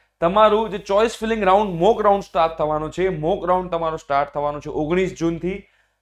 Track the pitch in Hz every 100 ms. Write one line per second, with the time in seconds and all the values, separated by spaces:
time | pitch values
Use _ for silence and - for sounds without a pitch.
0 | _ _ 170 202 214 214 220 190 - 196
1 | 233 - 220 226 190 196 214 165 185 208
2 | 208 202 185 185 165 - 151 151 156 170
3 | 190 160 156 202 175 185 180 170 165 156
4 | - 139 143 147 147 147 147 - 151 180
5 | 185 - 165 170 175 196 - _ _ _